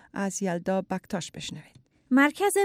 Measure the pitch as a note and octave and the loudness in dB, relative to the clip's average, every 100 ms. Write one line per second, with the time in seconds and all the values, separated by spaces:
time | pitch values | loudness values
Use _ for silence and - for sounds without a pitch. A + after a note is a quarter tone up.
0 | _ - G3 - F#3+ E3+ F3+ F#3+ F#3 F#3 | _ -6 -6 -4 -4 -2 -2 -2 -2 -8
1 | - F3+ - - - D#3 - _ _ _ | -6 -8 -8 -12 -12 -14 -16 _ _ _
2 | - B3+ D4 D4 G4 G4 | 2 4 4 4 0 2